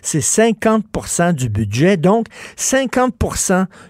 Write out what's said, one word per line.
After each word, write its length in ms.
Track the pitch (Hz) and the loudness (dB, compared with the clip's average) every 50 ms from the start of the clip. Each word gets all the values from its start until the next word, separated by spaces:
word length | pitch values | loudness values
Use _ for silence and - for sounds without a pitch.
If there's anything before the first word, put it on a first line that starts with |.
c'est 220 | - - - 147 | -8 -4 -4 -2
cinquante 680 | - - - 214 226 233 214 - - 220 220 220 214 - | -2 0 2 2 2 2 2 0 0 0 0 0 -2 -4
pour 200 | - 151 - - | -10 -10 -8 -6
cent 260 | - - 170 180 170 | -2 0 0 0 0
du 160 | 123 127 113 | 0 -2 -2
budget. 480 | 104 113 110 101 107 127 160 190 208 156 | -2 -2 -4 -2 0 2 2 2 2 4
Donc, 300 | 147 185 214 233 226 - - - - - - | 2 2 2 2 0 -4 -10 -20 -20 -18 -10
cinquante 580 | - - - 262 269 269 - - 247 254 247 - - | -6 -4 -2 0 0 0 0 0 0 0 0 0 -2
pour 180 | 196 160 - | -4 -2 -2
cent 300 | - - - 185 185 185 - - - - | -4 -2 0 2 2 0 -2 -6 -16 -20